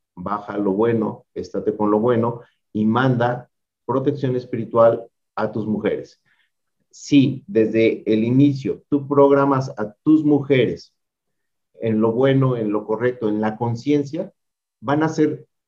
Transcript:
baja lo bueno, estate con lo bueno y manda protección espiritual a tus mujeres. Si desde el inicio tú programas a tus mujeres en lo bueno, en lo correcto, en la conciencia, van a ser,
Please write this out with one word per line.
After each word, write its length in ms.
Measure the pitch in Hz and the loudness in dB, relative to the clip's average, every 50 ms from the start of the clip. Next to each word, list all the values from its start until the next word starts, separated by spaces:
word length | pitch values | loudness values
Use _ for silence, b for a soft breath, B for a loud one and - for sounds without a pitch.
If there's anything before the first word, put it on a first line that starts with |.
| _ _ _ | _ _ _
baja 420 | 92 90 95 101 104 - - 101 104 | -12 -8 -8 -8 -8 -8 -8 -6 -4
lo 140 | 104 101 | -2 -2
bueno, 540 | 95 101 113 117 117 113 104 - - - _ _ _ | 0 0 0 0 0 0 -2 -4 -6 -10 _ _ _
estate 420 | - 92 - - 98 95 107 104 | -12 -12 -8 -8 -6 -4 -4 -2
con 160 | - 107 104 | -2 0 0
lo 80 | 104 107 | 2 2
bueno 420 | 110 123 123 113 113 120 120 B B B B B _ _ _ | 2 2 0 0 0 -2 -6 B B B B B _ _ _
y 120 | 107 107 | -2 0
manda 640 | 110 110 123 131 135 127 113 120 123 123 127 - _ _ _ _ _ _ _ _ | 0 2 2 2 0 0 0 0 -2 -2 -6 -10 _ _ _ _ _ _ _ _
protección 500 | - 120 135 131 147 139 - 135 131 123 | -4 -4 -2 -2 -2 -4 -2 -4 -4 -4
espiritual 680 | 123 123 - - 113 113 98 - 117 113 117 113 - - - _ _ _ _ _ | -4 -6 -6 -8 -8 -8 -2 2 4 4 4 4 2 -6 -14 _ _ _ _ _
a 160 | - 104 107 | -6 -6 -6
tus 140 | - 113 104 | -4 -6 -6
mujeres. 560 | 107 107 95 - 98 80 - - - _ _ _ _ _ _ _ _ _ _ _ _ _ _ _ _ | -4 -4 -2 -2 -4 -4 -4 -8 -14 _ _ _ _ _ _ _ _ _ _ _ _ _ _ _ _
Si 540 | _ - - - 143 143 131 107 - - - - | _ -20 -6 2 4 4 4 4 0 -6 -10 -2
desde 560 | 101 110 110 107 107 113 110 110 - - - 101 | 0 2 2 2 2 2 2 2 2 0 -2 0
el 140 | 110 107 110 | 0 0 2
inicio 580 | 117 123 131 143 147 135 135 - 98 85 - _ _ | 2 4 4 4 4 2 0 -4 -6 -6 -6 _ _
tú 180 | 147 139 139 135 | -4 -4 -2 0
programas 600 | 147 135 143 139 139 139 139 139 139 131 131 131 - - | 4 4 6 6 6 4 2 2 0 0 -2 -4 -6 -8
a 160 | 107 107 - _ _ | -8 -8 -10 _ _
tus 220 | 151 156 156 147 | 4 4 4 4
mujeres 680 | 147 147 139 135 - 139 127 117 95 87 - - _ _ _ _ _ _ _ _ _ _ _ _ _ _ _ _ _ _ - | 2 2 2 2 2 2 2 2 0 -2 -6 -12 _ _ _ _ _ _ _ _ _ _ _ _ _ _ _ _ _ _ -8
en 220 | 110 113 110 107 | -4 -2 0 0
lo 100 | 110 113 | 0 0
bueno, 460 | 113 120 131 135 135 135 135 131 123 117 | 2 2 2 2 4 4 2 0 0 -2
en 140 | 110 104 | -4 -4
lo 140 | 104 107 104 | -4 -4 -4
correcto, 440 | - 110 107 120 123 123 - 117 107 | -4 -4 -2 -2 -2 -2 -2 -4 -2
en 100 | 107 107 | -2 0
la 160 | 107 110 107 | -2 -4 -4
conciencia, 800 | - 120 117 117 120 - 143 147 147 139 139 156 165 196 202 _ _ _ _ _ _ _ _ _ _ | -4 -4 -4 -4 -4 -2 0 0 0 0 -4 -6 -8 -10 -10 _ _ _ _ _ _ _ _ _ _
van 200 | 107 117 143 151 160 | -4 -2 0 0 0
a 60 | 156 | -2
ser, 380 | 156 - 156 147 127 - - _ _ _ _ | 0 0 0 0 -2 -6 -14 _ _ _ _